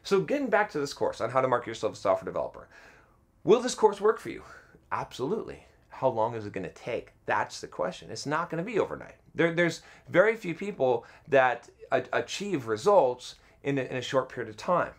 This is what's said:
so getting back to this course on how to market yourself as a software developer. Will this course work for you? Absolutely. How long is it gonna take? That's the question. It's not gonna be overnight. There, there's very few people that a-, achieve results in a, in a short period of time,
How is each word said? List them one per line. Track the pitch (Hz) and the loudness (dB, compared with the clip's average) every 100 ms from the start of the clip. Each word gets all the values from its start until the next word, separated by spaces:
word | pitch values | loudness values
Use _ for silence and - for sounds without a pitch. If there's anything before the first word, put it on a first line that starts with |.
so | - 196 | 0 0
getting | 151 285 254 | 2 0 2
back | 208 208 | 2 2
to | 151 | -2
this | 143 | -4
course | - 104 - | -2 -2 -2
on | 117 | -2
how | 131 | 2
to | 127 | 2
market | 120 117 | 2 -2
yourself | 110 107 | -4 -4
as | 87 | 0
a | |
software | 101 95 95 | 2 2 0
developer. | 87 64 - - - - - _ _ _ _ | -4 -4 -8 -20 -20 -20 -20 _ _ _ _
Will | - 233 | 4 4
this | 240 | 4
course | - 214 208 | 2 2 4
work | 208 226 | 0 0
for | 117 | -4
you? | 107 - - - - - | -12 -14 -20 -20 -20 -6
Absolutely. | 104 - - 135 220 - - - _ _ | -6 -6 -6 -4 -4 -6 -14 -18 _ _
How | - 131 | -2 0
long | 113 113 | 2 0
is | 117 104 | -2 -8
it | |
gonna | 95 85 | -8 -8
take? | - - 110 - _ - | -10 -6 -6 -6 _ -2
That's | 208 - - | -2 -2 -8
the | - | -10
question. | - 180 175 - | -6 -6 -6 -12
It's | 104 139 | -10 -4
not | 156 170 | -4 -4
gonna | 165 | -6
be | 202 196 | -4 -2
overnight. | 110 69 57 - _ | -2 -6 -12 -20 _
There, | - 170 | 0 0
there's | 165 170 165 - - - | 2 0 -2 -12 -20 0
very | 156 214 220 | 4 4 2
few | 175 | -4
people | 160 202 180 131 120 - - - | -6 -6 0 2 2 -2 -18 2
that | 135 127 120 - - - | 4 6 2 -8 -18 -2
a-, | 131 - | -2 0
achieve | 139 - - 202 156 113 | -4 -2 -6 -4 -2 -2
results | 107 170 196 131 - - - _ _ | 0 4 6 6 2 -10 -20 _ _
in | 143 139 | -4 -2
a, | |
in | 127 127 | -2 -6
a | |
short | - 131 127 | -2 -2 -2
period | 127 107 | -6 -10
of | 107 | -6
time, | - 175 110 | 0 0 0